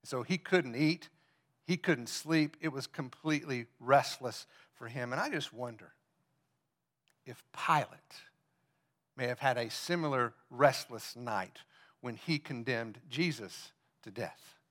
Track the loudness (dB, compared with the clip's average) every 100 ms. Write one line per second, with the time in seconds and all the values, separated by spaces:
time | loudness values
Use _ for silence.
0 | -6 -6 -2 -4 4 4 4 2 2 2
1 | -6 _ _ _ _ _ -2 0 2 0
2 | 0 -8 2 2 2 -2 -6 -6 -8 -8
3 | -10 -6 -2 0 0 -6 -6 _ 6 6
4 | 6 -6 -8 -8 -16 -20 -20 _ -10 -6
5 | -4 -2 -2 -2 -6 -8 -10 -10 -20 _
6 | _ _ _ _ _ _ _ _ _ _
7 | _ _ -16 -16 _ -6 2 2 2 -10
8 | _ -20 -20 _ _ _ _ _ _ _
9 | _ -4 -2 2 2 2 -2 -6 -2 0
10 | 2 2 0 -2 _ 6 6 6 -8 -10
11 | -12 -8 -2 -2 -4 -12 -20 _ -20 _
12 | -10 -8 -2 -2 -2 -6 -2 -2 -2 -10
13 | -10 0 0 0 -8 -12 -18 _ _ _
14 | -14 -8 -8 -10 -20 -20 _